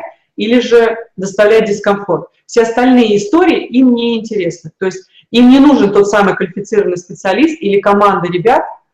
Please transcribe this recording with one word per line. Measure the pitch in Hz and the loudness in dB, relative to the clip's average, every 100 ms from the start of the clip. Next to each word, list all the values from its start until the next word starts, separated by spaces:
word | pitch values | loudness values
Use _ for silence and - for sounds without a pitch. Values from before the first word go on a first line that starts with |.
| - - _ - | -6 -20 _ -8
или | 214 247 | -2 0
же | 226 233 226 - - - | 2 2 2 -2 -12 -10
доставляет | 196 208 208 220 202 | -6 0 2 2 0
дискомфорт. | 202 202 202 - 156 - _ - | -2 -2 -4 -4 -6 -8 _ -6
Все | 233 | -2
остальные | 226 240 254 247 220 202 | -2 0 2 2 2 0
истории | - 320 359 220 - | 0 0 2 0 -2
им | 240 254 | 0 2
не | 233 233 226 | 2 -2 -4
интересны. | 220 202 170 160 160 - | -6 -6 -6 -8 -14 -8
То | 190 | -8
есть | 185 - _ _ | -8 -16 _ _
им | 233 247 | 2 4
не | 269 | 6
нужен | 285 254 202 | 4 4 2
тот | 202 202 | 2 2
самый | 214 190 - | 2 0 -2
квалифицированный | 185 208 - 208 180 180 | -6 -8 -6 -4 -2 -4
специалист | - 170 196 196 320 - | -10 -10 -4 0 -2 -2
или | 202 196 | -2 -2
команда | 202 202 202 185 175 | 0 2 0 0 -4
ребят, | 175 220 294 - - _ | -2 0 0 -2 -14 _